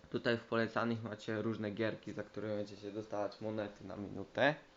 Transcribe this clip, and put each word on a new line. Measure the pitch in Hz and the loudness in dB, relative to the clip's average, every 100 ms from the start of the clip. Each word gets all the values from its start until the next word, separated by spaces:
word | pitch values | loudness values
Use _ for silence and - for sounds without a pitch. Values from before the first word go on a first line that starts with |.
| - | -4
Tutaj | 123 123 117 | 0 4 2
w | |
polecanych | - 117 113 110 117 113 | 4 2 4 2 2 2
macie | 110 107 - 110 | -2 -4 -2 0
różne | 107 107 107 | 2 0 -2
gierki, | 101 110 - - | 2 0 0 -6
za | 104 | -8
które | 101 - 107 104 | -6 -6 -2 -2
będziecie | 101 101 101 | -2 -6 -6
dostawać | 101 104 101 101 - | -6 -4 -2 -2 -2
monety | 110 107 104 - | -2 -2 -2 -6
na | 98 95 | -8 -6
minutę. | 98 98 95 - 131 156 - | -4 -6 -4 4 4 4 -4